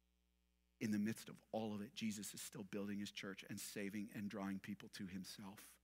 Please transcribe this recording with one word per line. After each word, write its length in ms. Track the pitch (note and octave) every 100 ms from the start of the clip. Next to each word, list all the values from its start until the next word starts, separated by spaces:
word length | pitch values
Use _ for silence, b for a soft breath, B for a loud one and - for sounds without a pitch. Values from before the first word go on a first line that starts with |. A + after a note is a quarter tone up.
| _ _ _ _ _ _ _ _
In 120 | A2
the 60 | G#2+
midst 300 | G#2+ A2 -
of 80 | - -
all 240 | A2 A2+ G#2
of 60 |
it, 120 | G2+
Jesus 400 | - A2 G#2 G2
is 60 | -
still 240 | - - G2
building 280 | G2+ G2+ G2+
his 120 | G2+
church 320 | - G2+ F#2+ -
and 100 | G#2
saving 480 | - A2 G2+ G#2 G2+ A2
and 140 | G2+
drawing 280 | G#2+ G2 G2
people 320 | - G2 A2
to 120 | - F#2+
himself. 540 | F#2+ F2+ - F#2+ G2 - -